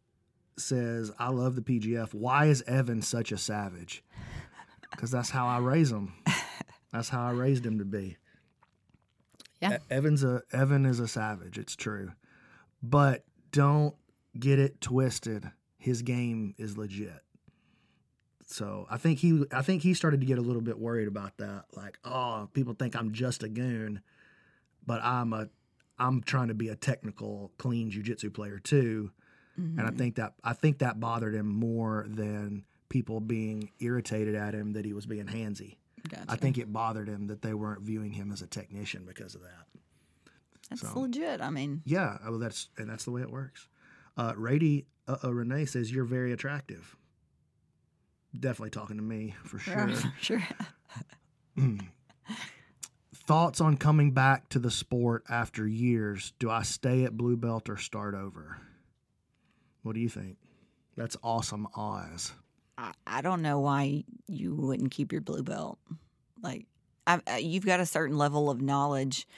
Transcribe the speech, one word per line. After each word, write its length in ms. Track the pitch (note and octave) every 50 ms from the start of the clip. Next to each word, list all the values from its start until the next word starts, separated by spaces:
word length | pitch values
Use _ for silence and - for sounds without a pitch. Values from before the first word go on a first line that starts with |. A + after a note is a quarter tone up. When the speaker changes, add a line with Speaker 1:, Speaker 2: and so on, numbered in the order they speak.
| _ _ _ _ _ _ _ _ _ _ _
Speaker 1:
says, 540 | - - - C3+ B2 A#2+ A#2 A#2 A#2 A2 G#2 G#2
"I 120 | - A#2 B2
love 260 | C3 B2 B2 C3 B2+
the 60 | B2+
P 180 | A2 - B2+ A2+
G 160 | G#2+ A2 A#2
F. 180 | A#2 A2+ - -
Why 340 | G#2 A2 B2+ C3 C#3+ D3+
is 160 | D3+ D3 B2 A#2+
Evan 380 | - B2+ C3+ C3 A#2+ A#2 A2
such 300 | - - - A#2 A2+ -
a 60 | G#2+
savage?" 680 | F2+ - - G#2+ G#2 G2+ G2 F2+ F2 F2+ - - - - _ - - - - - - - - - - - - - _ - - -
'Cause 140 | - A#2 A#2
that's 180 | B2+ B2 A#2+ -
how 180 | - C3 B2
I 120 | B2 A#2+ B2
raise 300 | B2 B2+ C3+ E3 D#3+ C3+
him. 220 | A#2 G#2+ G2 F#2 F2+ - -
Speaker 2:
<laughs> 640 | - - - - - - - - - - _ _ _
Speaker 1:
That's 180 | - A#2 A#2 -
how 160 | C3 B2 A#2+
I 60 | B2
raised 340 | A#2+ B2 B2+ C3+ C#3 B2 A#2+
him 120 | A#2 A2 G#2+
to 60 | G2
be. 320 | G2 G2+ G2+ F#2+ F#2 E2 - _ _ _ _ _ _ _ _ _ _ _ _ _ _ _ _ _ _ _ _ _ _ _ - - - _ _
Speaker 2:
Yeah. 140 | E3+ F#3+ A#2+
Speaker 1:
E-, 20 | - - -
Evan's 340 | C3 C3+ C#3+ D#3 D3+ C#3 C3+
a, 180 | B2+ B2 B2 - -
Evan 340 | - B2+ C3+ C3+ C#3+ C#3 C#3
is 140 | C3 B2 A#2
a 80 | A#2+
savage. 500 | A2 - A2+ G#2+ G#2+ G#2+ F2+ F2 F2+ F2+
It's 180 | G#2 - - -
true. 380 | - - G#2+ G#2+ G2+ G2 F#2 F2+ - _ _ _ _ - - - - _ _ _ _
But 440 | B2 A#2 C3+ C#3+ C#3+ C#3 B2+ A2 - _ _ _ _ _
don't 420 | - C#3+ C#3 C#3+ D3 D3+ D3 D3 - _ _ _ _ _ _ _ - A#2+
get 180 | A#2+ C#3 C#3
it 220 | C#3 C3+ C#3 - -
twisted. 720 | - - B2 C3 C3 B2+ A#2 - - A#2 A2 G#2 - - - _ _ _ _
His 240 | _ - B2+ B2 A#2
game 520 | A#2+ B2 B2 B2 B2 A#2+ A2+ A2+ G#2+ G2+ G2+
is 200 | - A2 G#2 G2+
legit. 460 | G#2+ G#2+ G2+ F#2+ G2+ G#2 - F2 - - _ _ _ _ - _ _ _ _ _ _ _ _ _ _ _ _ _ _ _ _ _ _ _
So 420 | - - - A2 G2+ G2+ G2 F#2 -
I 80 | A2
think 220 | A#2+ - E3 D#3 C3+
he, 240 | - E3+ D#3+ D3+ C#3+ C#3
I 100 | C3+ C3 C3+
think 180 | F#3 F#3+ E3 D3
he 100 | F3+ F3
started 280 | - - D#3+ D3 C3+
to 40 | C3
get 120 | C3 C3
a 40 | B2
little 200 | A#2+ A#2+ B2 A#2
bit 180 | A#2 A#2 A2 A2
worried 280 | A2+ A#2 A#2 A#2 G#2+ G#2
about 280 | G2 G#2 G2 G2 -
that. 280 | - G#2 G2+ G2+ G2 - _ -
Like, 240 | F#2+ G2+ G2 - - -
"Oh, 420 | A#2+ B2+ C3 B2+ A#2+ A2+ G#2+ G#2 G2+ -
people 200 | C#3 C3 B2 A#2
think 220 | - B2+ A#2+ G#2+
I'm 160 | A#2 A2+ A2
just 320 | G#2 A2 B2+ B2 A#2+ - A2+
a 60 | A2
goon, 520 | G#2+ A#2 B2+ B2+ A#2+ A2+ A2 G#2+ G#2 G2+ - _ _ _ _ _ _ _ _ _ _ _ _ _ _ _ -
but 180 | - A#2+ A2+ A2+
I'm 300 | A#2+ B2+ B2 A#2+ A#2 A2+
a, 160 | A2 G#2+ - - _ _ _ _ _ _ _ _ -
I'm 220 | B2+ B2+ C3 B2 -
trying 240 | - - C3 B2
to 60 | A#2 A2
be 160 | G#2+ A2+ A2
a 60 | G#2+
technical, 760 | - - C#3 B2 - - G#2+ - - A2 G#2 G#2 G2+ G2+ F#2+ _
clean 320 | - - B2+ A#2+ A#2 A2+ A2
jiu-jitsu 380 | F#2+ G#2+ G2+ A2+ A#2 - - G#2
player 280 | G2 - G#2 G2+ G2+ G2
too." 520 | - - D3+ C#3+ B2+ A#2 A2 A2 G#2 G2 - _ _ _ _ _ _ _ _
And 240 | - F3+ D#3+ E3 D#3
I 40 | A2+
Speaker 2:
Mm-hmm. 120 | A2+ -
Speaker 1:
think 180 | - B2+ A#2+ A2
that, 180 | B2+ - - - _ -
I 100 | A#2+ A#2+
think 240 | - - D#3 C#3+ -
that 200 | G#2+ G#2 G#2 A2
bothered 340 | A#2 A#2 A#2 A#2 A#2 G#2+ G#2+
him 140 | G#2+ G#2
more 580 | G#2+ G2+ G#2+ A#2 A#2 A2+ A2+ A2+ A2 A2 G#2+ G#2
than 560 | G#2 G#2+ A2 G#2 G#2 G#2 G#2 G#2 G#2 G#2 G2+ - _ _ _ _ -
people 300 | - C3 A2 - A2+ A2
being 520 | A2 A2 A#2 A2 A2 A2 A2 G#2+ G#2+ G2+ _ -
irritated 560 | A#2+ A#2+ B2 B2 A2+ - A2 G#2+ G#2+ G#2+ G#2+
at 180 | G#2+ G#2 G#2 G#2
him 200 | G#2+ G#2 G#2+ G#2+
that 120 | G#2+ G#2
he 80 | G#2+ G2+
was 140 | G#2 G#2
being 180 | A2+ A2 G#2 G2+
handsy. 520 | G2+ G#2 A2+ A2+ G#2+ G2+ F#2+ G2+ G2+ - _ _ _ _ - -
Speaker 2:
Gotcha. 180 | - - F#2 G2 -
Speaker 1:
I 60 | -
think 240 | C#3 - C3+ B2 B2
it 120 | A#2 G#2+
bothered 380 | G#2 A2 A2+ A2+ A2 A2 G#2 G#2
him 160 | G#2 G2+ G#2
that 140 | G2+ G#2+ G#2
they 140 | - A2+ A2
weren't 260 | G#2 G#2+ G#2 G#2 G2
viewing 320 | G2+ G#2+ A2 A2 G#2+ G#2 G2+
him 180 | G#2 G2 G2+
as 120 | G2+ F#2+ F#2
a 40 |
technician 560 | - - G#2+ F#2+ - G2 G2+ G#2 - - G2 F#2
because 300 | F#2 F#2 - - F2+ G2+
of 80 | G2
that. 240 | F2+ F2+ - E2+ E2 _ - - _ _ _ _ _ _ _ _ _ _ _ _ _ _ _ _ - -
Speaker 2:
That's 120 | B3 A#3+ -
Speaker 1:
So, 160 | G#2+ - B3+
Speaker 2:
legit. 420 | C4+ B3+ A#3+ C#4+ E4 D#4+ C4+ -
I 80 | - -
mean, 320 | D#3 C3+ C3+ D3 C#3+ D#3+ D#3
Speaker 1:
yeah, 340 | B2+ D#3 F#3+ F#3 A2+ G2+ - G2+
well, 140 | A2 A2+
that's, 320 | A2+ A#2+ A2+ - - - - _
and 100 | - A2
that's 160 | A2 A2 A2 -
the 60 | B2
way 100 | B2 B2 B2+
it 80 | A2+
works. 360 | A#2+ C3+ C3+ C3+ - - - _ _ _ _ - - - - _ _
Uh, 180 | - A#2+ A#2 A2+
Rady, 480 | G#2 A2 A#2 C3+ D3+ E3 D3+ D3 C#3+ C#3 - _ _ _
uh-oh, 240 | - C3 - - B2+
Renee 340 | A#2+ A#2+ A#2 A#2+ C3 D3 D3+
says, 260 | C3 - B2 A#2 A2
"You're 140 | B2 C3 B2+
very 260 | A2+ B2+ B2+ B2+ B2
attractive." 640 | A#2+ A2+ - C#3 C#3+ C#3+ C3+ - - - - - - _ _ _ _ _ _ _ _ _ _ _ _ _ _ _ _ _ _ _ _ _ _ _ _ _ _ _ - A#2+
Definitely 300 | B2+ C3 A#2 - A2 G#2+
talking 280 | - G#2+ G#2+ G#2 G#2+
to 60 | G#2+ G#2+
me, 300 | A2+ A2+ G#2+ A2 G#2+ G2 - -
for 140 | - -
Speaker 2:
<laughs> 100 | G2+ G#2
Yeah, 200 | - - - -
Speaker 1:
sure. 520 | - - - C3 B2+ C3+ - - - A3 A#3
Speaker 2:
for 80 | E3+ - - - - - - _ _ - - A#2 - - - - _ _ _ _ _ _ -
sure. 200 | - C3+ B2 G#2+
Speaker 1:
<clears throat> 0 | G2 G2 F2+ - _ _ _ _ _ _ - A3 A3+ - - - - - _ _ _ - - _ _ _ _ -
Thoughts 440 | - - - D#3 D#3+ E3+ D#3+ - -
on 180 | E3 D#3 D3
coming 340 | C3 - D3+ D#3 D3+ C#3+ D3
back 380 | C3 C3+ C3+ C3+ C3+ - - -
to 100 | - C3+
the 120 | A#2+ A#2+
sport 520 | - - - - B2+ A#2+ A#2+ A#2+ A#2 A2+ - -
after 380 | A#2+ A#2 A#2 - - A2 G#2+
years? 680 | G#2+ G#2+ A2+ B2 B2 A#2+ A2+ G#2+ G#2 G2+ G2 - - - -
Do 100 | B2 A2+
I 120 | A2+ A2+
stay 420 | A2 - - - - B2 B2+ B2+ B2+
at 140 | A#2+ A2
blue 180 | A2 A#2+ B2 B2
belt 320 | A#2+ A#2+ A#2 A2+ A2+ - -
or 80 | G#2+
start 380 | G2+ - - - G#2+ G#2 G#2 G2+
over? 420 | G2 G2 G2 - E2+ D2+ D#2 - - - - - _ _ _ _ _ _ _ _ _ _ _ _ _ _ _ _ _ _ _ _ _
What 140 | - A2+ A2
do 60 | A2+
you 80 | A#2 A2+
think? 280 | - G#2 G2 F#2+ F#2 - _ _ _ _ _ _ _ _ _ _ _
That's 220 | - A#2 A2+ - - -
awesome, 440 | A#2 A2+ A#2 A2 - G#2+ G#2 G#2+ G2 -
Oz. 580 | G#2+ G#2+ G#2 G2+ G2 F2+ D#2 E2 E2+ - - - - _ _ _ _ _ _ _
Speaker 2:
I, 140 | - A#2 G2 - - _
I 160 | - A2 C3
don't 200 | C#3+ F3+ F#3 E3+
know 180 | D#3+ D3+ C#3+ C#3+
why 440 | C#3 C#3+ C#3 C#3+ C#3 C#3 C#3+ D3 - - - - _
you 280 | - F3+ C#3+ - F3 D3+
wouldn't 360 | D#3 D3 C3 C3 B2+ C3+ C3
keep 200 | - - C#3 -
your 100 | - D#3
blue 220 | D3 - D3 C#3+ C3+
belt. 360 | - - D3+ D#3 - - - _ - E3 - _ _ _ _ _ _ _ -
Like, 260 | A3+ - C3 - - _ _ _ _ _ _ _ _
I, 160 | - F3 F3 -
I, 100 | - B2
you've 280 | A#2+ A2 E3 D#3+ F#3+ G3
got 140 | G3+ F3+ F3+
a 60 | F3+
certain 320 | D#3+ - D#3 D#3+ C3+ D3+
level 320 | D3 C#3+ D3 C#3+ D3 D3 C#3+
of 120 | C3+ A#2+
knowledge, 680 | C3+ C#3 C#3 C#3 C#3 D3 C#3+ C3+ C3+ C3+ C3 - - - -